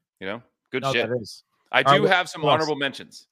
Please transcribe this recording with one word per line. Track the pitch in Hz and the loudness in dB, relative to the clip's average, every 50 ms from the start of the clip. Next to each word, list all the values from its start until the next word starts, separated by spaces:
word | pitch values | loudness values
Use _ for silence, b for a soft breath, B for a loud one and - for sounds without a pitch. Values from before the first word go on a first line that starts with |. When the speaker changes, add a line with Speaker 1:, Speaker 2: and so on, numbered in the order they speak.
| _ _ _ - | _ _ _ -12
Speaker 1:
You | 98 95 | -10 -10
know? | 104 120 - _ _ _ _ _ | -10 -10 -12 _ _ _ _ _
Good | - 127 120 | -8 -6 -4
Speaker 2:
No, | 135 - | -2 -2
Speaker 1:
shit. | 120 117 110 | -2 -2 -2
Speaker 2:
that | 123 123 | -4 -6
is. | 202 - - - _ _ _ _ _ - | -8 -10 -18 -20 _ _ _ _ _ -2
Speaker 1:
I | - 123 135 | 0 2 4
Speaker 2:
All | 135 | 6
right, | 143 147 | 6 6
Speaker 1:
do | 147 | 4
Speaker 2:
what, | 160 | 4
Speaker 1:
have | 190 180 180 160 | 2 2 0 -2
some | - 170 | -6 -4
Speaker 2:
what | 156 147 | 0 2
else? | 147 | 2
Speaker 1:
honorable | 156 160 151 151 139 | 2 0 -2 -4 -4
mentions. | 139 139 123 - 92 - - - - _ | -4 -6 -6 -8 -16 -20 -20 -20 -10 _